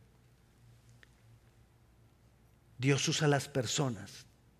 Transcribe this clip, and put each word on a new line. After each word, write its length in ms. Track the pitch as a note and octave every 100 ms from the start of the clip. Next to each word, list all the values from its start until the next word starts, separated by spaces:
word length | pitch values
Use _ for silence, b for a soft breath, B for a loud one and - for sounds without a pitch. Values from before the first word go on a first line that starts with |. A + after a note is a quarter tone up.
| - - _ _ - - - - - - - - - - - - - _ - - - _ - _ - - _ -
Dios 280 | C3 C3+ -
usa 180 | D3+ D3+
las 220 | C#3 -
personas 760 | C#3 G#2+ - C3+ G2+ G2 - - - -